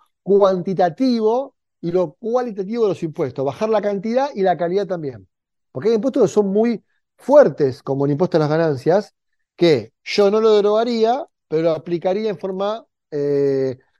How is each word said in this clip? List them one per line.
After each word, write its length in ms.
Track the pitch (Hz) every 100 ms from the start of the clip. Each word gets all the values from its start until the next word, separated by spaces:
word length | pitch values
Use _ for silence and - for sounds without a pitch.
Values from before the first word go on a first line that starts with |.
| _ _
cuantitativo 1300 | 185 196 196 190 185 180 180 160 262 233 214 240 277 _ _ _
y 100 | 170
lo 220 | 180 170
cualitativo 720 | - 220 247 247 202 190 233
de 60 | 214
los 140 | 170
impuestos, 400 | 165 151 139 127
bajar 260 | 135 123 220
la 120 | 220
cantidad 480 | 208 202 220 240 277 240
y 60 |
la 140 | 185 165
calidad 320 | 170 190 185
también. 400 | 180 147 113 92 _ _ _ _
Porque 180 | 131 190
hay 60 | 226
impuestos 280 | 254 269
que 40 | 208
son 180 | 214 202
muy 360 | 202 233 220 - _ _ _
fuertes, 640 | - 294 226 139 139 123
como 240 | - 139 143
el 60 |
impuesto 260 | 143 175 165
a 40 |
las 80 | 151
ganancias, 680 | 156 165 131 156 190 202 _ _ _ _ -
que 380 | 170 131 101 _
yo 260 | - - 202
no 100 | 220
lo 160 | 220 208
derogaría, 680 | 202 214 240 233 220 262 - _ _
pero 160 | 156
lo 80 | 165
aplicaría 580 | 156 175 175 185 190 220
en 80 | 190
forma, 480 | 196 190 202 226 - _ _
eh, 680 | 147 143 143 139 135 135 127 _